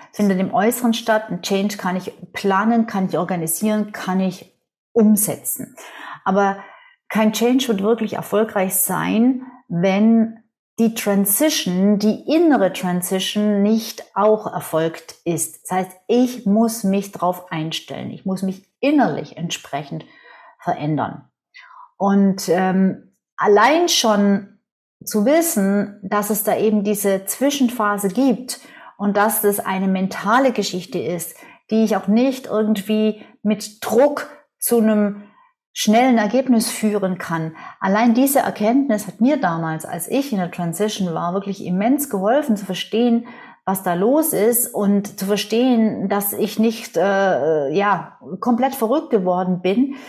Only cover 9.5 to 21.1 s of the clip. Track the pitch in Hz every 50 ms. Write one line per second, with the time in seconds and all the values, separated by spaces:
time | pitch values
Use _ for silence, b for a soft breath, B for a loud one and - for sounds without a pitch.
9.5 | B B B - 170 170 180 190 190 202 214 226 226 226 220 226 - - _ _
10.5 | _ _ _ _ _ - 226 226 226 - - 208 202 196 202 196 - - 302 311
11.5 | 302 - - 185 180 185 190 202 208 202 208 214 214 - - - 294 330 349 320
12.5 | 277 220 196 180 185 - - 180 175 180 175 - 196 185 190 - - 208 208 208
13.5 | 208 202 202 208 220 226 220 - - - - - - - 202 214 214 214 208 -
14.5 | - - 151 - - 160 160 165 165 - - - - _ - 170 170 151 - -
15.5 | - - - - 185 185 185 185 - - _ - 233 247 254 247 247 - - 196
16.5 | 202 220 233 226 226 - - 190 196 202 196 196 - - 175 180 180 180 - -
17.5 | - 156 156 160 160 - - - - - - - - - - 190 190 185 190 190
18.5 | 185 - - _ _ _ - 277 311 285 233 180 147 147 151 - - - 165 170
19.5 | - - - - - 143 151 - - - B B B B B B B B B B
20.5 | B _ - 180 - - 147 151 156 139 117 -